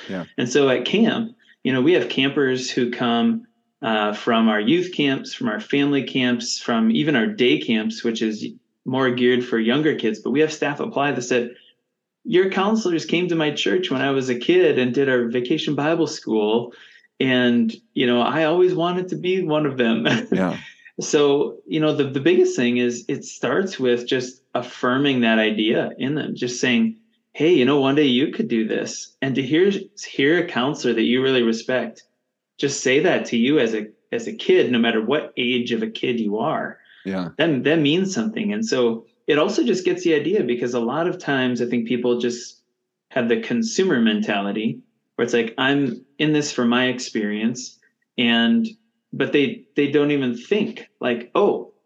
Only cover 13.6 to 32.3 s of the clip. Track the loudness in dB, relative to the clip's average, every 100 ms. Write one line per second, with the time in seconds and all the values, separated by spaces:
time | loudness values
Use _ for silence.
13.6 | 0 0 0 -2 0 0 -2 -2 2 4
14.6 | 6 4 0 2 2 2 2 -2 -2 -2
15.6 | -2 -2 0 0 -2 -4 -2 0 2 0
16.6 | -2 -14 -20 -20 _ -4 0 2 4 2
17.6 | 0 -4 _ -2 2 2 2 0 2 4
18.6 | 2 2 -2 -2 -4 -6 -2 -2 0 0
19.6 | 0 0 0 2 0 0 0 0 0 -4
20.6 | -12 -20 -20 -10 0 2 4 2 0 -6
21.6 | -6 0 0 0 -2 0 2 4 4 2
22.6 | 0 2 -2 -4 -8 -8 -8 -6 -2 -2
23.6 | -2 -2 0 0 0 -4 -4 -12 _ -6
24.6 | -6 -4 -2 2 2 2 2 4 2 2
25.6 | 0 0 -2 -4 -4 -4 -4 -6 -6 -2
26.6 | 0 2 2 -2 _ _ _ 0 4 4
27.6 | 4 4 4 4 4 2 0 -2 -2 -2
28.6 | 0 -2 -4 -10 -14 -8 -4 -2 0 2
29.6 | 2 0 -8 -18 -12 0 2 2 0 -2
30.6 | -4 -2 -2 0 2 2 2 2 2 0
31.6 | -2 -4 -4 -12 _ _ _